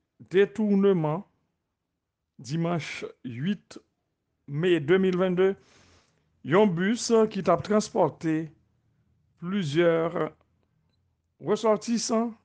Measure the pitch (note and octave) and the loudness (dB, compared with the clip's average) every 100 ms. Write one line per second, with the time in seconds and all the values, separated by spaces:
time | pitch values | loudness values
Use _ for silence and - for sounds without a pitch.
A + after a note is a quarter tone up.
0 | _ _ - F3+ G3 G3+ G#3+ G3 G3 F#3 | _ _ -2 2 2 0 0 4 4 2
1 | D#3 E3 - _ _ _ _ _ _ _ | 0 -4 -10 _ _ _ _ _ _ _
2 | _ _ _ - A#2+ D#3+ E3 E3+ D3 - | _ _ _ -20 -8 -4 -2 -4 -6 -12
3 | - - C3 A#2 E3 G#3 _ - - _ | -14 -14 -14 -6 -6 -6 _ -20 -20 _
4 | _ _ _ _ - C#3+ F#3 E3+ C#3 F#3 | _ _ _ _ -10 -4 2 2 4 2
5 | F#3+ F3 F#3 F3+ F#3+ G3 _ _ _ _ | 2 0 0 2 0 0 _ _ _ _
6 | _ _ _ _ B2+ E3+ G#3+ E3 F#3+ A#3 | _ _ _ _ 0 4 4 2 0 -2
7 | - A3+ A3 G3 F#3 E3+ F3+ G#3+ G#3 A3 | 0 2 2 0 0 0 2 0 0 0
8 | D#3+ - D#3+ D#3 D#3+ - _ _ _ _ | 0 0 -4 -4 -4 -14 _ _ _ _
9 | _ _ _ _ E3+ G3+ D#3 D3+ E3+ E3 | _ _ _ _ -8 -4 -2 2 2 2
10 | E3 F3 D#3 - _ _ _ _ _ _ | -2 -4 -8 -10 _ _ _ _ _ _
11 | _ _ _ _ C#3 G#3 A3+ G#3 A#3 A#3 | _ _ _ _ -6 -2 0 0 -2 -4
12 | - A3+ A#3 A3 | -2 -2 -2 -8